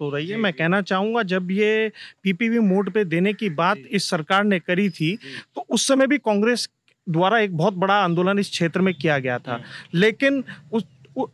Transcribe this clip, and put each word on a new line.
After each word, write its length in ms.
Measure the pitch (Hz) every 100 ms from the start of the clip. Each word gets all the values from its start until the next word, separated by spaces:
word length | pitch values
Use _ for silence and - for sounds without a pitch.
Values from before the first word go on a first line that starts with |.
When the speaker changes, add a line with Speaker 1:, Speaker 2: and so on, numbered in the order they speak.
Speaker 1:
हो 80 | 147
रही 180 | 143 165
है। 80 | 220
Speaker 2:
जी, 60 |
Speaker 1:
मैं 100 | 208
Speaker 2:
जी। 60 | 147
Speaker 1:
कहना 240 | 160 196
चाहूँगा, 420 | 190 190 214 233
जब 280 | 196 185 180
ये 400 | 190 214 220 220 - - -
पीपीपी 360 | 190 180 233 233
मोड 300 | 208 190 196
पे 160 | 214 190
देने 280 | 165 196
की 160 | 208 214
बात 280 | 147 170 170
Speaker 2:
जी। 120 | 131
Speaker 1:
इस 180 | 190 -
सरकार 340 | 170 151 196
ने 160 | 208 185
करी 300 | - 180 202
थी, 220 | - 160
Speaker 2:
जी। 60 | 214 139 131 - -
Speaker 1:
तो 100 | -
उस 180 | 240 -
समय 200 | 269 262
भी 100 | 277
कांग्रेस 520 | 233 208 226 240 - _ _ _ -
द्वारा 300 | 160 185 226
एक 180 | 208 165
बहुत 160 | 185
बड़ा 200 | 180 190
आंदोलन 460 | 202 180 170 185 202
इस 100 | 202
क्षेत्र 320 | - 170 175
में 120 | 190
किया 260 | 165 160 143
गया 200 | 127 123
था। 140 | -
Speaker 2:
हम्म। 460 | 120 - - - 170
Speaker 1:
लेकिन 440 | 214 214 269 277 247 - -
उस, 120 | 220 - _ - -
उ-, 100 | 262